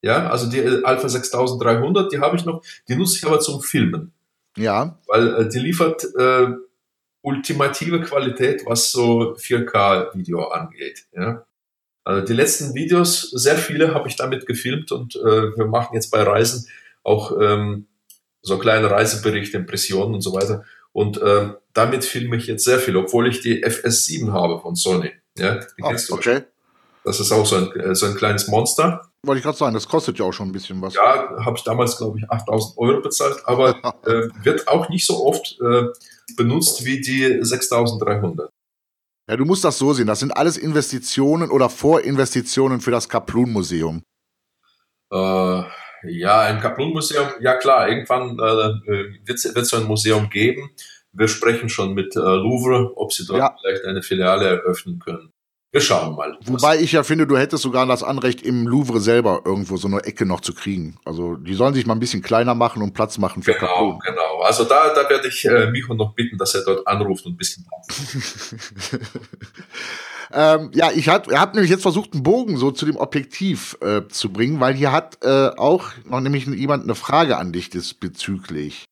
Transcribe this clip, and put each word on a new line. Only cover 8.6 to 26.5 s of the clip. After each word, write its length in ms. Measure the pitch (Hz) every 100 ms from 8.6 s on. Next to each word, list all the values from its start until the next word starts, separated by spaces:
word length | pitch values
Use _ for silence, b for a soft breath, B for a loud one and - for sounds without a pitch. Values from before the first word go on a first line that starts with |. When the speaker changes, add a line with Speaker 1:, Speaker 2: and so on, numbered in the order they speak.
| -
Speaker 1:
was 240 | 117 -
so 440 | 127 120 117 117 -
vier 280 | - 117
K 460 | 120 107 101 95 92
Video 340 | 95 90 85 -
angeht, 580 | 85 80 - 71 - _ 87
ja. 280 | 98 117 _ _ _ _ _ _ -
Also 200 | 98 95
die 80 |
letzten 400 | 117 147 - 143
Videos, 560 | 127 160 175 175 - -
sehr 260 | 127 123 156
viele 380 | - 151 160
hab 120 | 151 131
ich 100 | -
damit 300 | 131 131 -
gefilmt 460 | 120 123 143 156
und, 240 | 135 120 -
äh, 400 | 113 107 107 107
wir 80 |
machen 300 | 110 113 -
jetzt 160 | 113 -
bei 120 | 110
Reisen 460 | 101 104 117 123 113 B B B
auch, 300 | - 107 104 -
ähm, 460 | 104 104 104 104 - _ _ _ _ _
so 160 | - 95
kleine 320 | 110 110 107
Reiseberichte, 680 | 101 110 110 110 104 98 104
Impressionen 580 | 92 95 - 95 101
und 60 | 107
so 140 | 95
weiter. 300 | 95 101 107 B B B
Und, 260 | - 104 104
ähm, 300 | 104 101 101 - _
damit 320 | - 117 131
filme 320 | - 123 120 117
ich 100 | -
jetzt 180 | 110
sehr 140 | - 127
viel, 160 | - 92
obwohl 280 | 92 120 120
ich 120 | 120
die 220 | 120 113
F 200 | - -
S 200 | 117 117
sieben 300 | - 156 113
habe 260 | 98 87 85
von 140 | 85
Sony, 380 | 87 95 92 85 - _ -
ja. 160 | 92 110 - -
Die 40 |
Speaker 2:
Ah, 60 | 120
Speaker 1:
kennst 220 | 117 -
du 40 |
Speaker 2:
okay. 280 | 131 - 131 -